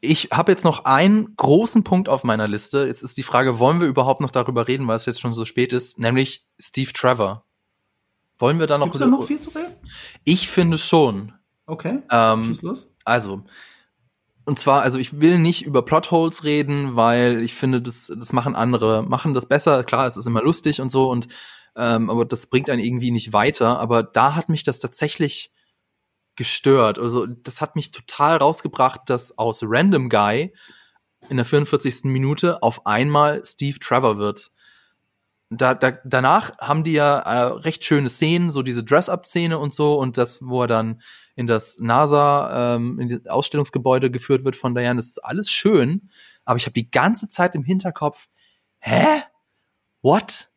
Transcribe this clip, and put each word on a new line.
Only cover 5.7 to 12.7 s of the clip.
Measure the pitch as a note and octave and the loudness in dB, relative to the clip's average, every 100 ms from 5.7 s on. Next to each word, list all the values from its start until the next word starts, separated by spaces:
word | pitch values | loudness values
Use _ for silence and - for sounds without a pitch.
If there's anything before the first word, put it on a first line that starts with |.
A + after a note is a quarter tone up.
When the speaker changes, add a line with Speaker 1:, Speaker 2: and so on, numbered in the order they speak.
Speaker 1:
ist, | B2 - - | -2 -4 -4
nämlich | A2+ B2+ C3+ - _ _ | 0 0 0 -6 _ _
Steve | - - C3+ | -8 -4 -6
Trevor. | - - B2 G2+ G#2+ _ _ _ _ _ _ _ _ _ _ | 0 0 2 -2 -4 _ _ _ _ _ _ _ _ _ _
Wollen | B2 D#3+ | 0 2
wir | D#3 | 0
da | D3 | 0
noch | C#3+ | 0
Speaker 2:
Gibt's | C#3+ | 0
da | C4 | 2
Speaker 1:
drü- | |
Speaker 2:
noch | C4 | 2
viel | - D4+ | 0 -6
zu | - D4+ | -8 -10
reden? | F4 F4+ - - - - | -12 -14 -20 -20 -20 -8
Speaker 1:
Ich | - F3+ - | 0 0 0
finde | - F3 D#3+ | 0 2 2
schon. | - E3 C#3 G2+ G#2+ - _ _ - | 2 4 4 0 -8 -16 _ _ -14
Speaker 2:
Okay, | D#3+ D#3+ C4 - | -10 -6 -6 0
Speaker 1:
Ähm, | A#2+ A2+ A2 | 4 4 2
Speaker 2:
schieß | A2+ - | -2 -6
los. | B2+ | -8